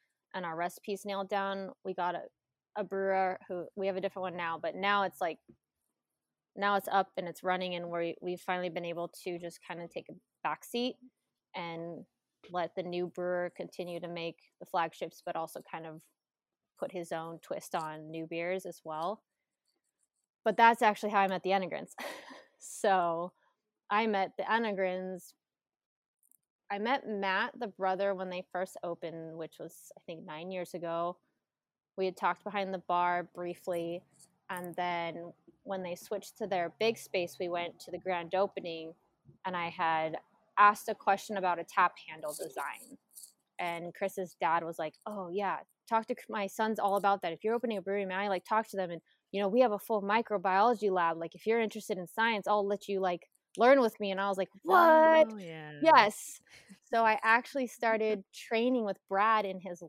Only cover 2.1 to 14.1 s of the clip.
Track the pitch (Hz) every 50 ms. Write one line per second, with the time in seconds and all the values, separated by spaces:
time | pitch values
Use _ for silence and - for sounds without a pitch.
2.1 | 175 165 - - - _ _ _ _ _ _ _ _ 208 202 180 196 196 196 190
3.1 | 190 190 190 185 185 - - - 190 175 165 - - 208 190 196 185 190 180 196
4.1 | - 196 185 185 170 180 175 165 165 160 - 165 165 185 185 202 202 202 196 185
5.1 | - - 190 170 156 - _ - - _ _ _ _ _ _ _ _ _ _ _
6.1 | _ _ _ _ _ _ _ _ _ 196 196 202 202 196 190 - - 196 190 -
7.1 | _ - 180 170 170 - - 185 180 185 185 180 180 175 175 175 170 170 170 170
8.1 | - - - 180 180 175 - - 185 180 180 180 160 180 175 170 170 170 170 170
9.1 | - - - 190 175 170 175 170 170 - - - 180 170 170 170 - 170 - -
10.1 | - 175 _ _ _ _ - 160 151 - - - - 240 240 254 - - - 254
11.1 | _ _ _ _ _ _ _ _ - 196 175 170 165 165 165 170 170 - 180 -
12.1 | _ _ _ _ _ _ - - 175 180 170 160 - 190 175 180 175 175 180 175
13.1 | - - 180 180 180 175 180 175 - - 175 170 - - 180 175 175 170 175 170